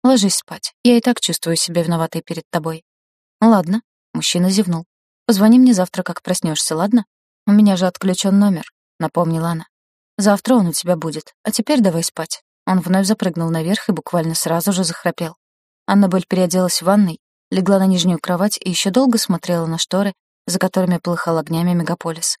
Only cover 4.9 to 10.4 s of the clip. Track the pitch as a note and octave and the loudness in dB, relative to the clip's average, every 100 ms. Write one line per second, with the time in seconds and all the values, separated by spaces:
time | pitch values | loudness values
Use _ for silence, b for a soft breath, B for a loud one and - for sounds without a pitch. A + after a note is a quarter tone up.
4.9 | _ _ _ - G3 G#3+ B3 B3+ G3 F3+ | _ _ _ -2 4 6 8 6 4 0
5.9 | - - F3 - F3+ E3 D#3 - D#3+ G3+ | -4 -6 -10 -6 -4 -2 -4 -4 -2 0
6.9 | A#3+ - _ _ _ - G#3 G#3 F#3 F#3 | 0 0 _ _ _ 2 4 6 4 0
7.9 | - G3 F3+ G3 G3 G3+ E3+ - _ _ | 0 -4 -2 2 2 2 0 -6 _ _
8.9 | _ D#3+ - E3+ D#3+ E3 E3 - _ _ | _ -4 -2 0 0 -2 -4 -8 _ _
9.9 | _ _ - G3+ G3+ | _ _ -2 0 2